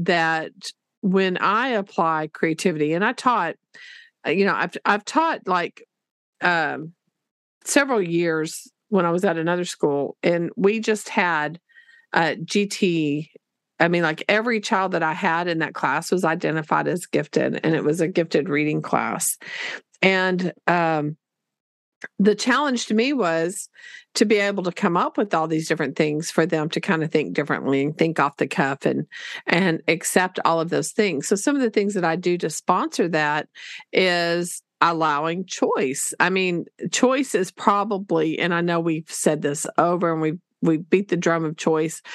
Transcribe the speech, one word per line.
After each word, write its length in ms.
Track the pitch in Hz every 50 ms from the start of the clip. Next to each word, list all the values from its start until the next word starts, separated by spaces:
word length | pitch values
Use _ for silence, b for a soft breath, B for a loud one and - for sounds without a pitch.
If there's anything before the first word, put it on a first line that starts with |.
that 520 | 170 185 175 170 165 160 160 160 156 - - - - - - _ _ _ _ _
when 380 | - 190 185 190 190 185 180 -
I 300 | - 175 202 220 254 269
apply 600 | 240 208 196 - - - 170 160 160 156 156 156 -
creativity, 600 | - - 165 160 - - 190 160 151 147 151 160
and 120 | 175 208
I 100 | 233 247
taught, 420 | - - 254 240 208 175 160 - - _ _ - B B B B B B B B B -
uh, 60 | 127
you 140 | 151 190 196
know, 100 | 196 160
I've, 220 | 101 131 - - - -
I've 200 | - 202 208 -
taught, 440 | - - 294 320 330 196 - - -
like, 340 | 185 175 170 - - - - - _ _ _ _ _ _ _ _ _ - -
um, 500 | 180 175 165 156 139 135 135 160 165 - _ _ _ _ _ _ _ _ _ _ _ _ _ -
several 380 | - - 285 285 269 254 214 185
years 680 | 170 170 170 175 170 160 156 156 160 - - - - _ _ _ -
when 160 | 214 190 175
I 40 | 170
was 140 | 170 180 196
at 140 | 196 165 165
another 260 | 160 170 175 180 175
school, 520 | - - - - 151 143 143 139 - - _ -
and 280 | 175 175 170 170 - -
we 240 | - 190 196 220 226
just 280 | 220 233 214 208 - -
had, 500 | - 214 190 175 165 151 151 151 160 - _ b b b b b b b b b b
uh, 220 | 160 165 156 120 - 165
G 220 | - - 202 202
T. 640 | 202 - - 208 180 170 160 156 147 143 151 156 - - - _ _ _ _ _ _ _ -
I 100 | 160 170
mean, 140 | 170 170 170
like, 220 | 156 156 - - -
every 320 | 196 220 220 247 226 214
child 320 | 202 - 226 196 - - 185
that 100 | 170 165
I 120 | 156 165
had 340 | 175 190 180 165 170 175 180
in 120 | 165 160
that 120 | 156 - -
class 380 | - - 139 135 156 170 -
was 140 | - 180 185
identified 640 | 160 160 - - 156 151 160 156 - 160 151 147
as 200 | 147 151 180 -
gifted, 540 | - - 147 151 - - 151 127 131 - - -
and 120 | 156 160
it 100 | 139 95
was 180 | 151 151 180 165
a 60 | 156
gifted 420 | 185 180 165 165 - 156 139 147
reading 320 | 143 147 151 151 151 156 151
class. 560 | - - - 113 113 - 175 - - - - B B B B B B B B B B _ _ -
And, 500 | 190 190 185 185 185 185 180 185 170 - _ _
um, 500 | - 175 175 170 160 160 151 147 151 156 - _ _ _ _ _ _ _ _ _ _ _ _ _ _ _ _ - - _ -
the 160 | 190 208 208
challenge 520 | 214 - 254 254 269 302 285 247 226 -
to 80 | - 214
me 180 | 214 233 277 302
was 560 | 254 196 165 165 165 165 175 196 - - - _ B B B B B B B B
to 100 | - 220
be 120 | 208 226
able 260 | 202 202 202 202 196 185
to 80 | 175 170
come 240 | - 208 190 170
up 200 | 180 247 302 -
with 160 | 302 214 202 -
all 120 | 160 160
these 220 | 160 160 156 160 -
different 280 | 165 160 156 - 170
things 340 | - 160 151 151 151 170 -
for 140 | - - 160
them 240 | - 165 156 151 160
to 120 | - 208
kinda 260 | - - 180 160 156
think 260 | 156 - 156 135 87 -
differently 500 | - 143 - 143 80 69 131 139 135 139
and 140 | 147 151
think 220 | - 160 165 160 -
off 180 | 139 143 - -
the 80 | 143
cuff 380 | 135 - - 147 135 143 - -
and, 220 | 147 135 135 156 - B B B B B B B
and 360 | B - 170 190 180 160 - -
accept 540 | - 175 175 - - - 196 180 185 - - -
all 160 | 165 165 165
of 100 | 160 170
those 220 | 156 143 156 - -
things. 360 | - 214 196 165 131 165 -
So 80 | 208
some 180 | 196 - 294 285
of 80 | 277 254
the 80 | 220
things 240 | 220 220 202 202 202
that 100 | 190 170
I 120 | 165 160
do 200 | 170 175 180 175 175
to 120 | 175 165
sponsor 580 | 156 - - - 180 190 277 320 - - 208 170
that 400 | 175 156 151 147 147 156 - - _ B B B B B B B -
is 720 | - 185 185 175 175 170 170 170 175 175 175 - - - _ _ -
allowing 640 | 156 170 170 160 160 156 147 143 156 165 170 185 185
choice. 720 | - - - - 370 494 254 170 131 - - - - - -
I 120 | - 180
mean, 340 | 185 190 185 180 175 165 - - - - - 165
choice 440 | - - - 247 262 277 269 - -
is 160 | 185 185 -
probably, 880 | - - - 220 202 202 202 226 208 190 196 - 175 160 156 160 151 -
and 160 | 165 175 175
I 80 | 170 170
know 180 | 175 170 170
we've 300 | 165 170 160 156 160 -
said 320 | - - - 180 151 151 147
this 240 | 143 143 147 - - -
over 360 | - 160 170 180 175 175 170 160
and 100 | 160 156
we've, 160 | 156 160 175 _ _ _ _ -
we 160 | 165 160 151
beat 300 | 180 - - 190 202 -
the 80 | 180
drum 280 | 175 175 180 165 165 165
of 120 | 156 160
choice, 460 | - - 170 160 156 156 160 - - - B B